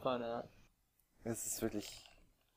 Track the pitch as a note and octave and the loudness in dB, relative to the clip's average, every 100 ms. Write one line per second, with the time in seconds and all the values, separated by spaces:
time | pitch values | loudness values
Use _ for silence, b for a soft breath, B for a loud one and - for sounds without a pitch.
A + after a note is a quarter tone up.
0 | C3+ B2 A#2 A#2+ - - - _ _ _ | 2 2 2 -2 -4 -12 -20 _ _ _
1 | _ - A#2+ A2 - - A2+ G#2 - - | _ -6 -2 0 0 0 2 0 -4 -10
2 | - - - _ _ | -14 -20 -20 _ _